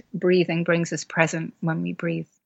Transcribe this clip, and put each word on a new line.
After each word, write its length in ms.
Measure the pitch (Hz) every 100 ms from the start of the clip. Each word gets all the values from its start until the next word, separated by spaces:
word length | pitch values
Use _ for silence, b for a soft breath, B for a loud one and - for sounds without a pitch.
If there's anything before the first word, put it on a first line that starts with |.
| -
breathing 500 | 170 180 180 170 165
brings 280 | 170 170 165
us 100 | 156
present 480 | - - 160 165 165 -
when 220 | 165 165
we 100 | 175
breathe 360 | 175 170 165 160 _